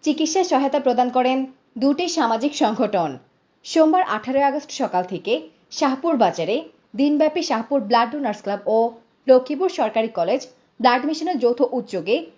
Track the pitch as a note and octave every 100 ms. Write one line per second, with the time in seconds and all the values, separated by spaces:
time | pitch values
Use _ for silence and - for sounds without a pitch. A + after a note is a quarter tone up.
0 | - D4+ D#4 F#4+ F#4 C4+ C#4 C#4+ C#4 A#3+
1 | B3+ B3 B3+ C4 C4 - _ - C4+ C#4+
2 | F4 E4 A#3+ A3+ C#4 D4 A#3+ G#3+ A3 G3
3 | D#3+ B2+ _ _ _ _ - E4 D#4 F4+
4 | - G#3+ B3 C4+ C#4+ C#4+ C#4+ - B3 F3+
5 | F3+ F#3+ - C4+ - _ _ - C#4+ C4+
6 | E4+ D4 G3 E3+ E3 A#3+ - _ _ G#3
7 | C#4+ D4 D#4 D#4 E4 A3+ A3+ C#4+ G3+ A#3
8 | A#3 D4 C4 G#3 - G3+ G3+ A3 A3+ A#3
9 | _ _ - B3+ B3+ D4 F#4 - A3 A3
10 | A3 A3 E3+ B3+ - _ _ _ A#3+ B3
11 | C#4+ D#4 D#4+ D#4+ A#3+ A#3+ B3+ B3+ - F#3+
12 | E3+ C4 E4